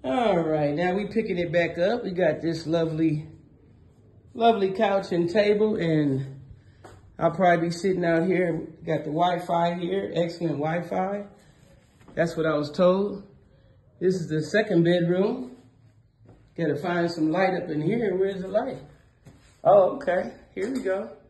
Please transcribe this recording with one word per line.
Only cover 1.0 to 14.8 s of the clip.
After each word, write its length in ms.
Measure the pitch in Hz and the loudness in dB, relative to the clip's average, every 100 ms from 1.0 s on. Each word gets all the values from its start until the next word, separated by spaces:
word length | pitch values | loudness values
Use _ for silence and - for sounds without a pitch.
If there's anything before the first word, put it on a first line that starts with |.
| 196 | -2
picking 320 | 226 202 180 | -4 -2 -2
it 120 | 165 | 0
back 280 | 170 165 170 | 0 0 0
up. 240 | 185 240 | 0 0
We 80 | 196 | -4
got 280 | 175 170 147 | 0 0 0
this 280 | 160 160 151 | -4 -4 -2
lovely, 600 | 165 165 156 160 151 - - - - - - - _ - - - 240 | 0 0 0 0 0 -6 -18 -20 -20 -20 -20 -20 _ -20 -20 -18 2
lovely 360 | 233 202 190 | 4 4 0
couch 400 | 190 214 196 190 | 2 2 2 0
and 160 | 175 170 | 0 2
table, 500 | 214 208 202 214 214 | 2 2 4 2 2
and 640 | 165 156 147 135 - - - - - - - - - - | 2 2 2 0 -4 -14 -20 -20 -20 -20 -20 -20 -20 -2
I'll 140 | 165 | -2
probably 380 | 160 180 175 170 | 4 4 4 2
be 20 | |
sitting 340 | 170 196 180 175 | -2 0 0 2
out 220 | 165 185 | 2 2
here. 400 | 175 180 160 - - 170 | 2 2 -2 -6 -12 -4
Got 140 | 156 | -4
the 100 | 151 | -2
Wi-Fi 640 | 151 180 175 175 170 170 | 0 0 0 -2 0 0
here, 380 | 175 175 196 - | -2 -4 -4 -4
excellent 460 | - 170 - 165 139 | -2 -2 -2 -4 -2
Wi-Fi. 640 | 156 170 165 185 190 202 202 - _ _ _ - _ _ - | -2 -4 -4 -4 -4 -4 -10 -18 _ _ _ -20 _ _ -14
That's 240 | - 165 165 | -2 -2 0
what 80 | 160 | -2
I 80 | |
was 160 | 147 143 | 0 -4
told. 540 | - 180 190 202 196 - - _ _ _ _ _ _ | 2 4 4 -2 -6 -14 -20 _ _ _ _ _ _
This 220 | 180 180 | 0 0
is 60 | 151 | -2
the 160 | 156 | -4
second 400 | 147 208 214 175 | 0 0 2 2